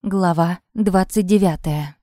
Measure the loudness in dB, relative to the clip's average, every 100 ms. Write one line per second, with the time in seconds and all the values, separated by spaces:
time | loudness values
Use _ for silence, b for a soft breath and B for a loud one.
0 | -4 0 0 2 -2 -4 _ -4 0 0
1 | 0 -2 2 2 2 -2 -4 -4 -6 -12